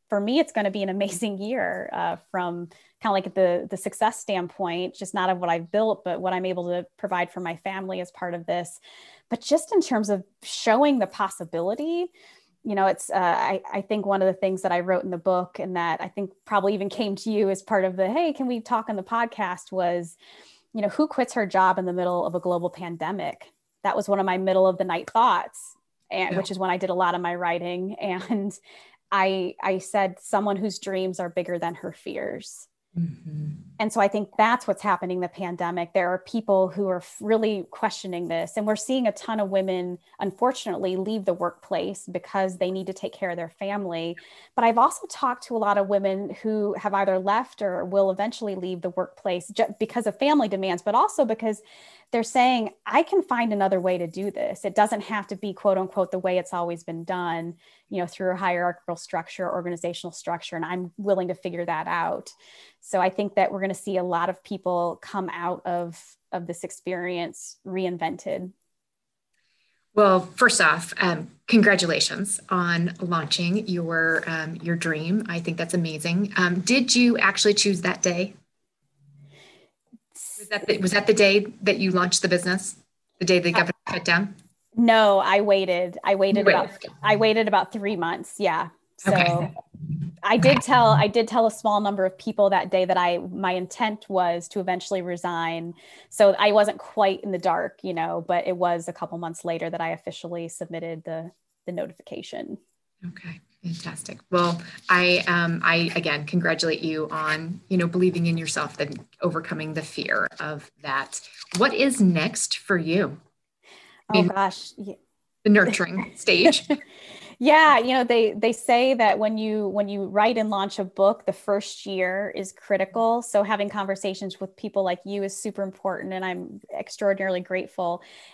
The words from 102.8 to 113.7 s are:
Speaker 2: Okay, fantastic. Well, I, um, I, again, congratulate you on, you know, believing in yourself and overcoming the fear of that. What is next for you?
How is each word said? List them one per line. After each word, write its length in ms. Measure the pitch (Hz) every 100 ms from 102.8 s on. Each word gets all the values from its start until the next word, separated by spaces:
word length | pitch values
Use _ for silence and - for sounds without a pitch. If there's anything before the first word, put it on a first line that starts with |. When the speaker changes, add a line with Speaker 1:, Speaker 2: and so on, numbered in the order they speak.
| _ _ 175
Speaker 2:
Okay, 320 | - 170 - _ _
fantastic. 560 | 175 165 - - - - -
Well, 320 | 180 175 170 - - -
I, 340 | 180 180 180 175
um, 340 | 175 170 170
I, 300 | 170 170 170 175
again, 300 | 165 151 151
congratulate 560 | 180 170 160 165 156
you 260 | 160 156 151
on, 520 | 156 156 156 165 - -
you 80 | 185
know, 100 | 170
believing 380 | 180 185 170 170
in 120 | 165
yourself 400 | 156 156 147 -
and 180 | 143 120 - -
overcoming 520 | 175 160 156 160 156
the 80 | 160
fear 460 | 156 - - - - -
of 280 | 156 147 - _
that. 400 | 147 135 135 - - - - 180
What 160 | 269
is 280 | - 277 247
next 560 | 190 165 185 - - -
for 200 | - 180
you? 400 | 156 180 151 151 _ _ _ _ _